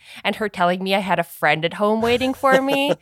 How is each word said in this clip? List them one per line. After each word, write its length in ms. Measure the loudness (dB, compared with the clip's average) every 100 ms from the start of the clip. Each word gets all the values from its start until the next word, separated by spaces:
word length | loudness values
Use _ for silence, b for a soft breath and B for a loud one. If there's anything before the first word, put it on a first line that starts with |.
| B B
and 140 | -6 -4
her 120 | -6
telling 340 | 0 0 0
me 100 | 0
I 60 | -2
had 180 | 0 -2
a 60 |
friend 400 | -2 -2 0 0
at 100 | -2
home 260 | -2 0 0
waiting 320 | 0 0 0
for 260 | 0 2 2
me 300 | 2 0 0 -2